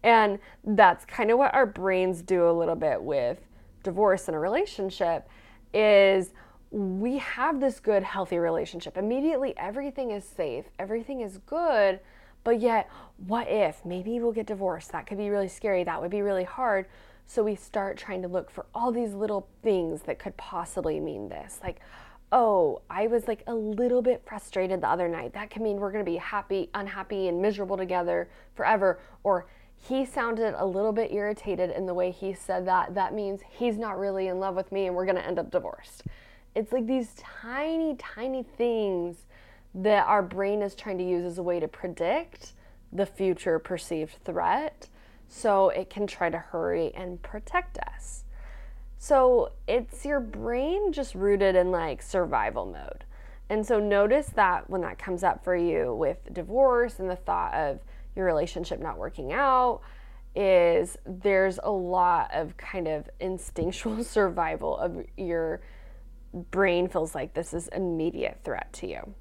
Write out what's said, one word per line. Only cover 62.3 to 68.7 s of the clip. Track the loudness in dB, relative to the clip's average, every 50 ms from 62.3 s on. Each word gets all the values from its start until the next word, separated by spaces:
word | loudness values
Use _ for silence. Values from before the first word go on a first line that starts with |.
| -2
of | -4 -4 -4 -8
kind | -14 -12 -8 -6 -4 -2
of | -2 -4 -4 -6 -10 -10 -6
instinctual | -6 -4 -4 -6 -8 -8 -4 -2 -2 -2 -4 -4 -6 -4 -4 -4 -6
<laughs> |
survival | 0 2 4 4 4 2 0 -2 -2 -2 -4 -2 -4 -2
of | -2 -2 -4 -4 -6 -12 -12 -10
your | -8 -4 -2 -2 0 0 -2 -4 -6 -10 -16 -20 -20 -20 -20 -20 -18 -20 -20 -20 -20 -20 -14 -12 -12 -12 -4
brain | 0 2 4 4 4 2 0
feels | 0 0 -2 -2 -2 -4
like | -6 -8 -6 -6
this | -8 -6 -6 -8
is | -8 -8 -6
immediate | -6 -4 -4 -2 -2 -2 -2 -2 -2 -2 -4 -4 -4 -6 -8
threat | -8 -6 -6 -8 -10